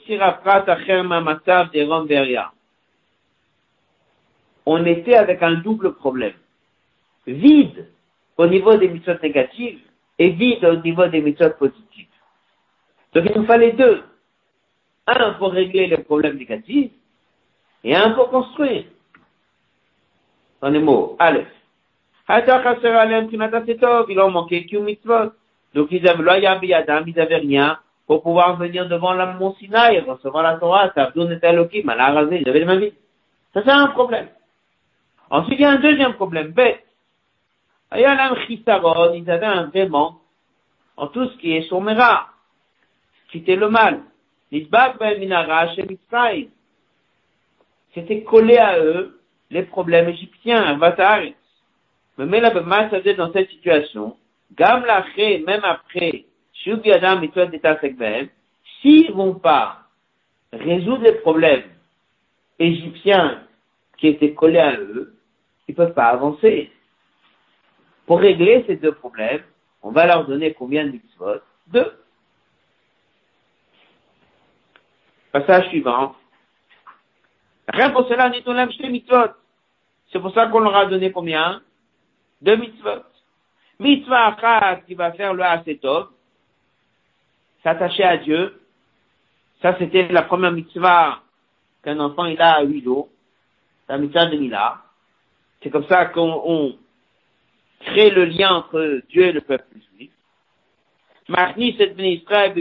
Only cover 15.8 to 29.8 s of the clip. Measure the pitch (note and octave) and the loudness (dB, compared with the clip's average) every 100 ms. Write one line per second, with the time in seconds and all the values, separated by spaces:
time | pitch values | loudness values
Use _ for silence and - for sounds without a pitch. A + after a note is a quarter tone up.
15.8 | F#3 D#3+ - D3+ D3+ C#3 B2 G#2+ - C#4 | 0 -2 -2 -2 -2 -6 -12 -12 -4 -4
16.8 | A3+ _ _ _ _ _ _ _ _ _ | -4 _ _ _ _ _ _ _ _ _
17.8 | A2+ E3 A3 B3 B3 B3+ - - C#4+ G#3+ | -2 2 2 2 0 0 -4 -4 -4 -4
18.8 | - _ _ _ _ _ _ _ _ _ | -10 _ _ _ _ _ _ _ _ _
19.8 | _ _ _ _ _ _ _ - C#3 D3+ | _ _ _ _ _ _ _ -8 -2 0
20.8 | D#3 A#2 F2+ - E3 C3+ - _ _ _ | 4 2 2 0 2 2 -4 _ _ _
21.8 | _ _ _ _ - G#3 A#3 B3+ B3 A#3+ | _ _ _ _ -2 0 4 2 2 -2
22.8 | A#3+ A3+ A3 A3 A3 A3 A3 A3+ A3+ A#3 | 2 2 2 0 -4 -6 -4 -4 -4 0
23.8 | A#3+ A#3 A3+ F#3+ F#3+ F3 E3+ F3 E3+ G#3 | 2 2 0 2 2 2 -4 -6 -6 -8
24.8 | G#3 G#3 A3 A#3 A3 _ _ _ _ D3 | -6 -8 -2 -2 -2 _ _ _ _ -4
25.8 | D3 F3 F3 E3+ E3 F#3+ G3 F#3 F3+ E3+ | -2 2 2 2 2 4 2 0 0 0
26.8 | D#3 D3+ E3 E3 D#3+ D#3+ D3 C#3 D3 D#3 | 0 -2 -2 -2 0 0 0 0 0 -2
27.8 | _ _ - D#3+ E3+ E3+ F3 E3+ F3 F3 | _ _ -2 -2 0 2 2 0 -6 -6
28.8 | F3+ E3+ F3+ F#3 F#3 F#3 F#3+ F#3+ G3 A3 | -6 -4 -2 -2 -4 -4 -8 -8 -4 2